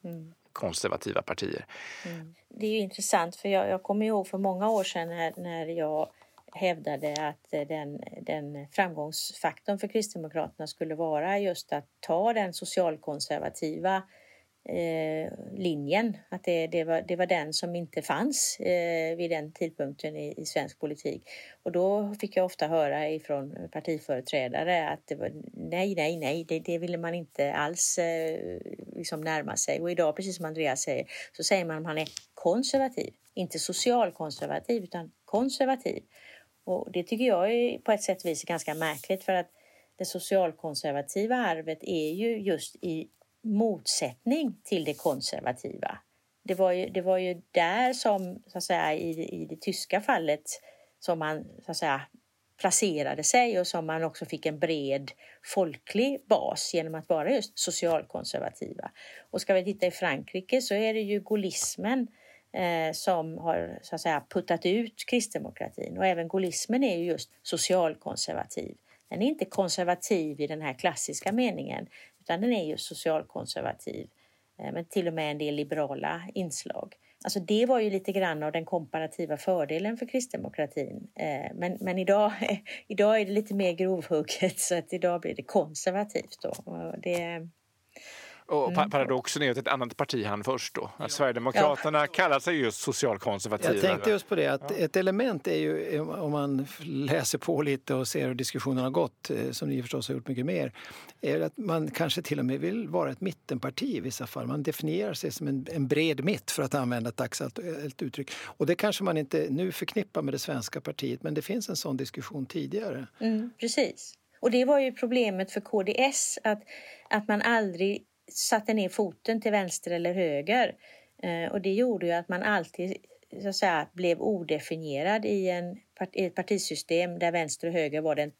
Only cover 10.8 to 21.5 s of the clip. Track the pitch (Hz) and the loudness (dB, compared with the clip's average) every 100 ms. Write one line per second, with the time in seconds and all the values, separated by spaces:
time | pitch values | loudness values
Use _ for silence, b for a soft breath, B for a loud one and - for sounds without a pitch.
10.8 | 160 156 165 151 170 202 202 170 - 147 | -6 -2 0 2 2 2 0 -2 -4 -6
11.8 | - _ - 165 214 226 190 170 180 - | -6 _ 0 2 4 4 0 -2 -4 2
12.8 | 175 156 - 147 - 147 151 - 160 160 | 2 2 -6 -6 -2 -2 -2 -4 -4 0
13.8 | 180 190 190 b b b b _ - 180 | 2 2 -2 b b b b _ -6 -2
14.8 | 170 160 156 156 160 - - 202 180 151 | 0 0 0 -2 -4 -8 -10 -2 0 0
15.8 | 143 180 233 - - 185 - 170 160 170 | 2 2 2 -2 -8 -6 0 2 2 0
16.8 | 160 165 160 175 180 180 151 156 175 175 | 2 0 0 0 4 2 2 -4 -2 -4
17.8 | 170 - 151 151 247 277 - - - 180 | -4 -6 -2 0 0 0 0 0 2 2
18.8 | 170 165 160 170 175 160 151 - 165 - | 2 0 0 -2 -2 -2 -4 -4 -4 -2
19.8 | 139 143 156 151 147 - 156 - 147 - | -6 -4 -8 -6 -8 -8 -4 -4 -4 -6
20.8 | 151 151 - - B B B | -6 -4 -6 -8 B B B